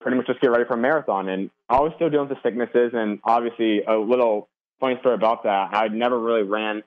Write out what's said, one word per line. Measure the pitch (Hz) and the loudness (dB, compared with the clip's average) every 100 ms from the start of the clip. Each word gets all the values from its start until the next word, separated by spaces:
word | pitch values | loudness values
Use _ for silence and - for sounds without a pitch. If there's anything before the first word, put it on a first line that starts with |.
pretty | 127 127 | -2 -2
much | 120 | 0
just | 123 | 0
get | 131 | 2
ready | 117 | 2
for | 120 | 2
a | 117 | 0
marathon. | 127 156 143 98 95 | 0 0 0 -2 -2
And | 95 98 _ - | -4 -6 _ 0
I | 127 | 0
was | 156 | 0
still | 156 165 | 0 0
dealing | 147 139 | 0 -2
with | 131 | -4
the | 120 | -4
sicknesses. | 113 117 120 120 | -4 0 2 2
And | 117 107 101 | 0 -4 -2
obviously, | 110 117 117 - 113 104 | 0 0 0 -2 0 0
a | 107 110 | 0 0
little | 107 123 117 104 - _ _ - | 2 2 2 0 -6 _ _ -6
funny | 131 123 | -4 0
story | 131 | 0
about | 107 110 117 | 2 2 0
that, | 110 98 92 | 0 0 0
I'd | 104 110 | -2 -2
never | 110 120 123 | 0 -2 0
really | 113 117 | 0 0
ran | 98 107 110 107 | 0 -2 -4 -6